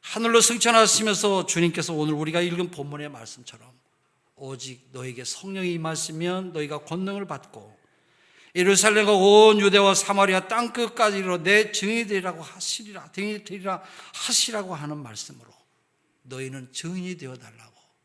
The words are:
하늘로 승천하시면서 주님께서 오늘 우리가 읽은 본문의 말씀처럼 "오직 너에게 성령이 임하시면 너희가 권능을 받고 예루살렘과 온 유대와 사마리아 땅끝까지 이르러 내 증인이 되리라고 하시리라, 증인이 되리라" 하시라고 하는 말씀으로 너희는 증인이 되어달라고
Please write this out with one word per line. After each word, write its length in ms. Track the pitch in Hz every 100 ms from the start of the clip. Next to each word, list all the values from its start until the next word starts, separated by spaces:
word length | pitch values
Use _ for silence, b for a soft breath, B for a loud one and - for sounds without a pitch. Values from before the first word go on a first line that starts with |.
하늘로 380 | - 214 233 233
승천하시면서 1080 | 226 233 233 226 220 - 214 190 208 196 -
주님께서 460 | 170 170 170 151
오늘 200 | 156 151
우리가 260 | 151 156 170
읽은 320 | 175 170 180
본문의 380 | 151 143 147 147
말씀처럼 600 | 131 113 - 120 113 120 123 _ _ _ _ _ _
"오직 500 | 135 131 127 127 _
너에게 320 | 135 127 120 123
성령이 480 | - 190 190 180
임하시면 800 | 170 160 156 - 156 175 185 185
너희가 320 | 165 147 147 -
권능을 420 | 170 190 202 185
받고 500 | 139 - 113 101 107 _ b b b b b b 180
예루살렘과 560 | 180 190 214 208 208
온 480 | 202 196 208 220 208
유대와 360 | 202 202 196 185
사마리아 520 | - 196 196 185 185
땅끝까지 720 | 226 240 240 226 233 214 196
이르러 260 | 185 175
내 300 | 160 208 208
증인이 340 | - 196 233 214
되리라고 340 | 196 185 165
하시리라, 680 | 151 190 - - 214 196 160
증인이 320 | - 208 208
되리라" 400 | 208 196 190 185 B B B
하시라고 640 | - - 233 - 220 185 160
하는 220 | 147 151
말씀으로 540 | 127 107 - 135 113 _ _ _ _ _ _ _
너희는 480 | 131 131 131 135 127
증인이 460 | - 165 185 180 175
되어달라고 560 | 131 127 120 113 113 _ _ _